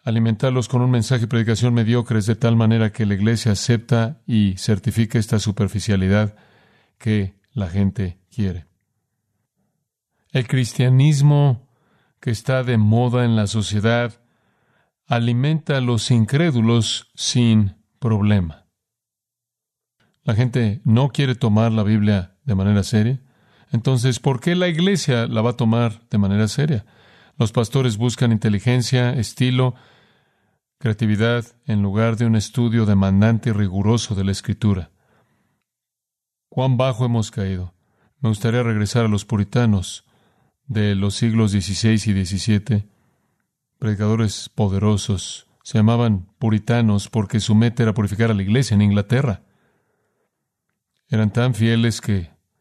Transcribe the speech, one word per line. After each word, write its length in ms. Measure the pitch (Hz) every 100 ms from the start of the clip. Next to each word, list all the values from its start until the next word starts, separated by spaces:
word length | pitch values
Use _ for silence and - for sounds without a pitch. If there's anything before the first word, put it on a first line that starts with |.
alimentarlos 640 | - 113 113 110 135 127 117
con 140 | 123
un 80 | 123
mensaje 320 | 123 107 127
y 20 | 110
predicación 480 | 120 110 110 123
mediocres 520 | 117 110 120 117 110 101
de 100 | 113
tal 180 | 117
manera 380 | 113 110 113 110
que 120 | -
la 100 | 107
iglesia 380 | 98 107 113 110
acepta 720 | 98 - 117 - 117 113 156
y 300 | - 113 101 92
certifica 640 | - 101 - 107 113 120
esta 220 | 104 110
superficialidad 960 | 110 101 98 104 98 98 95 101 107 - _ _ _ _ _ _
que 360 | 110 107 95 - _
la 160 | - 95
gente 520 | 95 98 92 92 85 _
quiere. 360 | - 98 87 - _ _ _ _ _ _ _ _ _ _ _ _ _ _ _ _
El 160 | 131 120
cristianismo 1200 | 131 120 - 127 127 147 147 143 147 143 120 - _ _ _ _ _
que 100 | -
está 320 | 110 - 131
de 160 | 123 117
moda 460 | 104 110 123 123
en 100 | 120
la 140 | 110 101
sociedad 720 | 110 98 104 110 117 120 - _ _ _ _ _ _ _ _ -
alimenta 720 | 120 117 120 139 156 - 139
a 20 |
los 300 | 123 117 -
incrédulos 1000 | 120 110 143 170 123 113 117 104 - -
sin 640 | - - 127 120 110 101 - _ -
problema. 680 | 117 107 104 104 85 - _ _ _ _ _ _ _ _ _ _ _ _ _ _ _ _
La 120 | -
gente 480 | 110 123 123 113 104
no 240 | - 113 139
quiere 260 | - 139
tomar 380 | 123 117 104 113
la 100 | 110
Biblia 540 | 104 110 104 101 87 _
de 100 | -
manera 280 | 98 98 101
seria. 380 | 95 110 110 131 _ _ _ _ -
Entonces, 480 | 117 123 131 127 120
¿por 200 | 143 127
qué 140 | -
la 140 | 180 180
iglesia 580 | 156 185 196 - 120 117
la 160 | 117
va 80 | 113
a 60 | 120
tomar 460 | 113 117 117 107 -
de 80 | 107
manera 300 | 98 101 110
seria? 360 | - 80 104 - _ _ _ _ -
Los 140 | 110
pastores 440 | - 110 139 127 104
buscan 360 | 120 110 123
inteligencia, 840 | 110 110 101 123 127 120 127 123
estilo, 600 | 131 104 - 127 127 127 123 _ _ _ _ _ _ _ _ _ _
creatividad, 640 | 117 107 110 104 117 120 117 _ -
en 160 | 107
lugar 340 | 101 101 113 110
de 100 | 120
un 100 | 110
estudio 500 | 101 - 120 117 107
demandante 640 | 101 98 98 110 113 117
y 20 |
riguroso 640 | 104 101 95 101 117 -
de 100 | 98
la 80 | 98
Escritura. 580 | 98 - 101 104 95 82 _ _ _ _ _ _ _ _ _ _ _ _ _ _ _ _
Cuán 280 | - 131 123
bajo 280 | 131 123
hemos 260 | 127 117 107
caído. 440 | - 95 95 90 _ _ _ _ -
Me 80 | 110
gustaría 340 | 104 117 120
regresar 420 | 117 107 104 123
a 40 | 113
los 160 | 104
puritanos 800 | - 107 101 127 120 101 90 - _ _ _ _ _ _ -
de 280 | 107 104
los 200 | 98 101
siglos 380 | - 117 113 110
dieciséis 540 | 101 87 95 110 110 107
y 60 |
diecisiete, 760 | 98 90 98 - 104 - 101 - _ _ _ _ _ _ _ _ -
predicadores 680 | 110 104 104 113 110 - -
poderosos. 1000 | - 104 95 104 104 - 95 - - _ _
Se 160 | - 110
llamaban 480 | 107 117 117 101 90 -
puritanos 720 | 110 107 - 120 113 101 -
porque 320 | 117 98 113
su 140 | 101
meta 280 | 107 117 113
era 120 | 113
purificar 360 | 104 101 95 117
a 40 |
la 80 | 104
iglesia 320 | 95 117 135
en 80 | 104
Inglaterra. 600 | 104 101 101 123 135 98 _ _ _ _ _ _ _ _ _ _ _ _ _ _ _ _ -
Eran 240 | 110 107
tan 220 | 117 123
fieles 460 | 104 113 113 117 107
que 300 | - 98 85 _ _ _